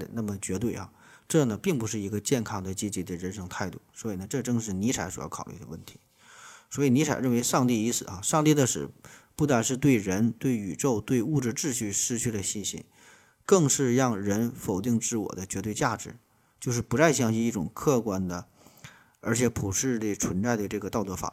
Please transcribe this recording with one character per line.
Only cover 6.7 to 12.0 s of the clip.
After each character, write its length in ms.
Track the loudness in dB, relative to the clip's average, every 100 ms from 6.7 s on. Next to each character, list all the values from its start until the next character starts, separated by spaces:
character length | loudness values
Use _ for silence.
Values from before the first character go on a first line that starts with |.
所 120 | 0 4
以 20 |
尼 160 | 4
采 140 | 4 2
认 120 | 2
为 120 | 2
上 260 | 2 4 4
帝 160 | 4
已 80 | 2
死 140 | -2 -4
啊， 140 | -6
上 200 | 0 4
帝 120 | 6
的 120 | 6 4
死 240 | 2 -6 -10 -20 -20 _
不 120 | -2 4
单 180 | 4
是 120 | 4 2
对 200 | 4 4
人、 360 | 4 2 2
对 240 | 2 0 0
宇 180 | -2 -2
宙、 240 | 0 0
对 220 | 2 0
物 180 | 2 0
质 140 | 0
秩 180 | -2 -4
序 180 | -2 -4
失 280 | -2